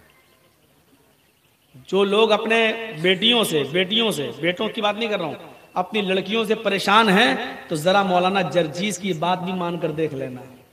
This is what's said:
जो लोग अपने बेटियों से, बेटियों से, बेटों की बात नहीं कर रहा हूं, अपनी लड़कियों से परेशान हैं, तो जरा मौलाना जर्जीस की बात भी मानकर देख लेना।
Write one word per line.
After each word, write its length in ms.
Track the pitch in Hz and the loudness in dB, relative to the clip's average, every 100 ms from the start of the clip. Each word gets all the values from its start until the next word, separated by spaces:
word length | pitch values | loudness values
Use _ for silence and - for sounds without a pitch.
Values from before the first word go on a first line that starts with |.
| _ _ _ _ _ _ _ _ _ _ _ _ _ _ _ _ _ 135 127 | _ _ _ _ _ _ _ _ _ _ _ _ _ _ _ _ _ -20 -4
जो 140 | 185 | 0
लोग 260 | 202 196 220 | 2 2 4
अपने 440 | 208 220 226 220 220 226 156 | 2 2 2 2 0 -8 -2
बेटियों 420 | 170 185 220 240 | 0 2 4 4
से, 200 | 190 160 | 2 0
बेटियों 480 | 131 165 185 214 226 | 0 -2 0 0 0
से, 120 | 151 131 117 | -2 -6 -4
बेटों 280 | 160 175 220 | -2 -2 -4
की 120 | 220 | -2
बात 160 | 208 202 | -2 -2
नहीं 120 | 226 | -4
कर 100 | 202 | -4
रहा 80 | 165 | -4
हूं, 80 | 127 151 - - - | -8 -14 -20 -10 -6
अपनी 260 | 185 220 | -2 -2
लड़कियों 440 | 190 190 190 220 214 | 0 0 0 -2 0
से 100 | 220 | -2
परेशान 540 | 208 196 - 208 226 | 0 -2 4 4 6
हैं, 580 | 185 254 262 - - - | 6 4 2 -4 -10 -8
तो 80 | 160 | -2
जरा 280 | 160 196 | 2 2
मौलाना 380 | 190 180 185 196 | 4 2 2 0
जर्जीस 560 | 175 160 165 147 202 202 | 0 0 0 -2 -6 -4
की 160 | 202 | -4
बात 260 | 165 170 180 | -2 -2 -2
भी 140 | 175 | -2
मानकर 340 | 185 175 175 165 | -4 -4 -2 -4
देख 260 | 151 156 | -2 -4
लेना। 280 | 139 131 123 127 - _ | -4 -8 -10 -16 -20 _